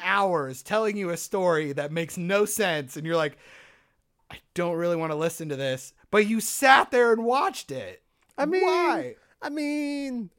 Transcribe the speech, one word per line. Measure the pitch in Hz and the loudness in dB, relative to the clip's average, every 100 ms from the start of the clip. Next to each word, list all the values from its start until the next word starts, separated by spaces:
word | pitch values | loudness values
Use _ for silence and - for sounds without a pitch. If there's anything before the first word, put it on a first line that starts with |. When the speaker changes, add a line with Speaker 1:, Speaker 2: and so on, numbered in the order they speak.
Speaker 1:
hours | 175 196 196 170 135 131 | 0 2 2 0 -2 -8
telling | - 214 220 208 | -4 0 0 -2
you | 185 | -4
a | 165 | -4
story | - 202 180 160 151 | -4 0 2 2 0
that | 139 147 | -4 -4
makes | 165 165 - | -4 -6 -6
no | 170 202 | 0 2
sense. | 208 - 196 156 135 135 | 2 0 0 0 -4 -10
And | 156 | -2
you're | 165 | 0
like, | 151 - - - - _ _ _ _ _ _ | 0 -4 -20 -20 -20 _ _ _ _ _ _
"I | - _ | -20 _
don't | - 175 170 | -4 -2 0
really | 175 170 | 0 0
wanna | 160 151 | -2 -2
listen | 165 - 160 | -2 -4 -8
to | 139 | -6
this." | 135 131 - _ _ | -4 -6 -10 _ _
But | 202 214 | 2 2
you | 220 | 0
sat | - - 269 269 - | -2 2 8 8 6
there | 247 240 | 4 4
and | 226 | 4
watched | 233 262 381 - - | 2 0 0 -4 -10
it. | 131 95 92 _ _ _ - | -10 -10 -14 _ _ _ -4
Speaker 2:
I | |
mean, | 294 370 | -2 2
Speaker 1:
Why? | 370 370 339 214 127 - _ _ | 2 2 2 0 -4 -12 _ _
Speaker 2:
I | 294 | -10
mean, | 294 294 294 285 285 277 247 190 | -6 -4 -2 -4 -6 -6 -8 -10